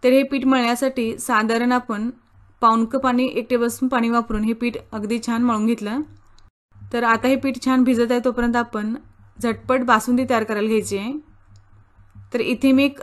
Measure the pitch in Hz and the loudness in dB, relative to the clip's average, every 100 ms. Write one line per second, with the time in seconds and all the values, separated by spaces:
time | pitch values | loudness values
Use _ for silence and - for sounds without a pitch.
0 | 254 262 269 269 262 262 240 240 269 262 | 6 4 4 0 2 2 2 0 -2 -2
1 | 226 - - 226 220 226 240 247 247 208 | -4 -4 -2 0 2 0 2 0 -2 -6
2 | 226 - _ _ - _ 233 226 226 269 | -6 -8 _ _ -20 _ 2 2 0 0
3 | 262 247 254 - 233 247 233 233 262 254 | 0 0 0 -2 -2 0 0 -2 -2 0
4 | 226 233 233 214 214 226 240 233 - 220 | 0 0 -2 -2 -2 -2 -4 -6 -12 -10
5 | 208 233 233 226 247 220 214 226 208 240 | -4 -4 -4 -2 0 0 0 -2 -4 -6
6 | 302 - - - - _ _ - - 240 | -8 -12 -20 -20 -20 _ _ -20 -8 -4
7 | 233 226 247 269 277 254 - 254 254 233 | 0 2 2 0 0 -4 0 2 4 4
8 | 233 240 247 233 240 240 233 214 214 240 | 2 2 0 -2 0 0 -2 -6 -6 -8
9 | - _ - - 233 220 - 262 247 226 | -12 _ -20 -6 -4 -4 -2 0 4 2
10 | 220 247 254 240 214 208 214 220 202 196 | 2 0 2 0 0 -2 0 0 -2 -6
11 | 208 294 - - _ - _ - - _ | -6 -10 -14 -20 _ -20 _ -20 -20 _
12 | - - - 240 - 240 269 262 277 277 | -20 -20 -8 -4 -2 0 4 4 2 0